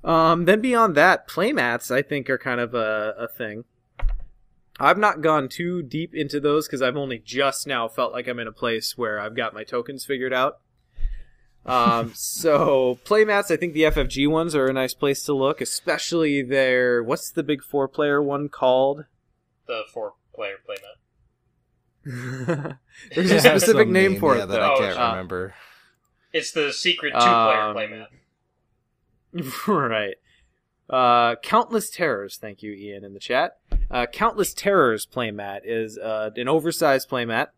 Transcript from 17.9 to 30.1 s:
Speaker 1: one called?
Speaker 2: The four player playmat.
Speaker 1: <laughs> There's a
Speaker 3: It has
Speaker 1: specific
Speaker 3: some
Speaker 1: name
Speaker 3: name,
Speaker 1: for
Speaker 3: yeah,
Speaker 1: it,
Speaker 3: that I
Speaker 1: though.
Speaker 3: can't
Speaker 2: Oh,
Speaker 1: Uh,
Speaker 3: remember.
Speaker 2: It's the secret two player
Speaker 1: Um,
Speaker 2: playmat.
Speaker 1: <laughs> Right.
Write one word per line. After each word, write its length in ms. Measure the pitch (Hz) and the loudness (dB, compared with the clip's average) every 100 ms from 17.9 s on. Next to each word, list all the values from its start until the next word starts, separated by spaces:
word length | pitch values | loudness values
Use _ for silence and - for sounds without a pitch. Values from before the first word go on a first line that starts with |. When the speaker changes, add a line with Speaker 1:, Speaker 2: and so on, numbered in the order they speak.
| - 147 143 | 0 0 2
Speaker 1:
one 280 | 143 143 147 | 0 -2 -6
called? 560 | - 131 127 135 147 151 _ _ _ _ _ - | 0 2 4 2 0 -10 _ _ _ _ _ -10
Speaker 2:
The 160 | 117 107 | -8 -8
four 220 | 120 107 _ _ - | -10 -10 _ _ -12
player 220 | 104 98 - | -12 -12 -14
playmat. 300 | 101 101 - _ _ _ _ _ _ _ _ _ _ 147 | -14 -14 -20 _ _ _ _ _ _ _ _ _ _ -14
Speaker 1:
<laughs> 720 | 123 127 131 123 151 143 139 _ - - - | -12 -10 -8 -4 -4 -6 -14 _ -20 -8 0
There's 160 | 185 | 4
a 40 | 170 | 6
Speaker 3:
It 60 | |
has 180 | 156 156 | 6 6
Speaker 1:
specific 240 | - 220 220 | 4 4 6
Speaker 3:
some 60 | |
Speaker 1:
name 180 | 185 190 | 4 4
Speaker 3:
name, 80 | 196 | 2
Speaker 1:
for 180 | 151 123 | 2 2
Speaker 3:
yeah, 60 | |
Speaker 1:
it, 20 | 95 | 2
Speaker 3:
that 120 | 101 | 0
I 60 | - | 2
Speaker 1:
though. 100 | 135 | 2
Speaker 3:
can't 200 | 104 92 | 0 0
Speaker 2:
Oh, 20 | |
Speaker 1:
Uh, 80 | 117 | -2
Speaker 3:
remember. 460 | 92 90 90 95 - - - _ _ _ _ _ | -2 -6 -8 -8 -12 -20 -20 _ _ _ _ _
Speaker 2:
It's 180 | 160 156 | -6 -4
the 200 | 160 147 | -4 -2
secret 420 | - 180 - 151 | 0 -2 0 -2
two 40 | - | 4
player 420 | 120 117 113 110 | 6 6 6 4
Speaker 1:
Um, 140 | 107 107 | 0 -4
Speaker 2:
playmat. 320 | 107 110 107 _ _ _ _ _ _ _ _ _ _ _ _ | -8 -10 -18 _ _ _ _ _ _ _ _ _ _ _ _
Speaker 1:
<laughs> 340 | 175 135 - - | -10 -8 -6 0
Right. 480 | 185 131 110 104 | 0 2 -2 -4